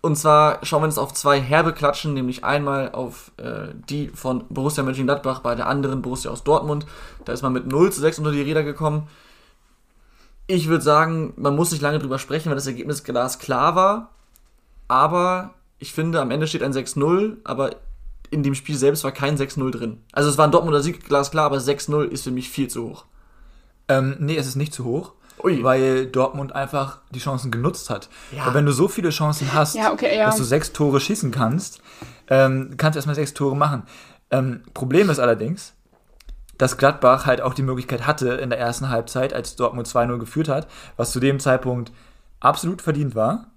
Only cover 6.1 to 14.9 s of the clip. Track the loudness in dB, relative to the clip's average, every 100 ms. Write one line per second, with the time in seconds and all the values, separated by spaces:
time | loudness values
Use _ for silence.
6.1 | -6 -8 -6 2 2 2 -4 -6 -16 -18
7.1 | -16 -8 -4 -2 -2 0 4 4 4 0
8.1 | 0 -2 -2 0 0 -2 -2 -2 -2 -6
9.1 | -16 -20 _ _ _ _ _ _ _ _
10.1 | _ -20 -20 -2 0 2 2 4 4 4
11.1 | 0 -4 -2 0 2 0 0 0 0 -2
12.1 | -6 -4 -4 -2 -4 -4 -6 -6 -6 -4
13.1 | -2 -2 -4 -4 2 2 4 2 2 -6
14.1 | _ _ _ _ _ _ -20 -2